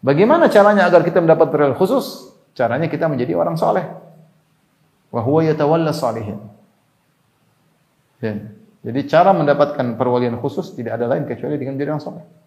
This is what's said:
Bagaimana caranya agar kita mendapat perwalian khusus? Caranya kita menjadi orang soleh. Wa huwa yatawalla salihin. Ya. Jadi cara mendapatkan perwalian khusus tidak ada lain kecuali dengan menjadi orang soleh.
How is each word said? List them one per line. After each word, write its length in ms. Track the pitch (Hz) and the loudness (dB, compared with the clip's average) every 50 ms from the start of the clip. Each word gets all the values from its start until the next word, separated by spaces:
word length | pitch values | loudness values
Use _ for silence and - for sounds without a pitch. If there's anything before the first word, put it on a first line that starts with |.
Bagaimana 480 | - 127 139 151 196 233 302 339 330 254 | 0 0 2 4 4 4 4 4 4 4
caranya 400 | - 214 196 208 208 202 180 175 | 6 6 6 6 6 4 2 6
agar 160 | 170 175 160 | 6 4 4
kita 160 | 170 170 185 | 4 0 0
mendapat 320 | 170 165 160 160 165 151 - | 4 4 4 4 4 2 2
perwalian 240 | 147 147 139 127 - | 0 0 0 2 0
khusus? 560 | 190 190 247 269 214 - - - - - _ _ _ _ _ - | 0 0 0 -2 -2 -4 -12 -16 -20 -20 _ _ _ _ _ -4
Caranya 320 | 123 113 117 135 165 139 | -2 -2 0 -2 -4 -4
kita 160 | 135 151 170 | -4 -4 -4
menjadi 320 | 160 151 123 120 135 170 175 | -4 -2 -2 -4 -2 -2 -2
orang 240 | 170 170 170 160 | -2 -2 -2 -2
soleh. 240 | 220 - 214 190 170 - - - - - - _ - _ _ _ _ _ _ _ _ _ _ _ _ _ _ _ _ _ - | -2 0 0 -2 -4 -6 -12 -16 -20 -20 -20 _ -20 _ _ _ _ _ _ _ _ _ _ _ _ _ _ _ _ _ -8
Wa 80 | 120 | -4
huwa 240 | 107 123 147 160 160 | -2 2 2 2 2
yatawalla 480 | 160 151 151 151 143 160 165 165 156 147 | 2 0 0 2 2 2 2 0 -2 -2
salihin. 480 | - - 120 110 113 107 101 - 104 - - - _ _ _ _ _ _ _ _ _ _ _ _ _ _ _ _ _ _ _ _ _ _ _ _ _ _ _ _ _ _ _ _ _ 120 | -4 -4 -4 -4 -6 -8 -10 -10 -12 -14 -18 -20 _ _ _ _ _ _ _ _ _ _ _ _ _ _ _ _ _ _ _ _ _ _ _ _ _ _ _ _ _ _ _ _ _ -8
Ya. 160 | 110 104 104 107 - - - _ _ _ _ | -6 -6 -6 -10 -14 -20 -20 _ _ _ _
Jadi 240 | _ 135 117 135 139 | _ -8 -6 -6 -4
cara 240 | - - 156 180 190 | 2 4 4 6 6
mendapatkan 720 | 190 175 151 143 143 143 147 143 - - 131 120 113 110 | 4 2 2 0 2 2 2 -2 0 -4 -4 -4 -2 -2
perwalian 400 | 131 123 123 123 123 120 117 117 | -2 0 0 0 0 -2 -4 -4
khusus 320 | - 143 - - 180 - - | -6 -6 -6 -6 -10 -10 -10
tidak 240 | - 120 113 113 117 | -10 -8 -8 -6 -4
ada 160 | 120 117 131 | -2 -2 -2
lain 160 | 165 147 123 | -4 -4 -6
kecuali 320 | 123 - - 143 151 143 | -8 -8 -6 -6 -6 -6
dengan 160 | 131 131 139 135 | -6 -8 -6 -6
menjadi 160 | 143 - - | -6 -6 -6
orang 80 | 151 | -8
soleh. 240 | - - - - - - _ _ _ | -8 -10 -16 -16 -20 -20 _ _ _